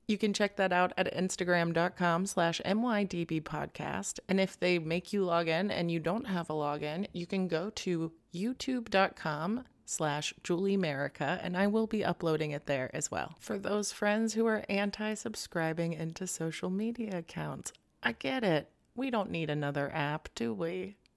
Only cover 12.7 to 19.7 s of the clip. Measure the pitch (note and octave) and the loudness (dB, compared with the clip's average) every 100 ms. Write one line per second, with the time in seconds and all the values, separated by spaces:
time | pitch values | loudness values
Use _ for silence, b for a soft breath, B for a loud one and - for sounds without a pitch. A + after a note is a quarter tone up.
12.7 | C#3 B2+ D#3 - E2 C2+ - - G#3 G3+ | -2 -2 -4 -4 -4 -4 -8 -8 -4 -2
13.7 | G#3 G3+ - G#3 G#3 A3+ G#3+ A3+ G#3+ - | -2 -2 -2 0 2 2 2 2 2 0
14.7 | G3 G3+ - G#3+ G#3+ A3 G#3+ - F3 D#3+ | 0 0 -2 -4 -4 -6 -8 -6 -2 0
15.7 | D#3+ E3+ D#3+ E3 D#3+ F#3 - E3 D#3+ F3+ | 0 -2 -2 -6 -6 -6 -4 -4 -2 -2
16.7 | F#3+ A3 A#3 A3 F#3 E3 - D3+ C#3 - | -2 -2 -2 -4 -4 -6 -6 -6 -6 -10
17.7 | - _ _ - A3+ C4+ C4 A3 D#3 - | -14 _ _ -4 -2 -2 0 4 2 0
18.7 | _ _ - C4+ A#3 F#3+ E3+ D#3 D3 C#3+ | _ _ -6 -2 0 0 -2 0 0 0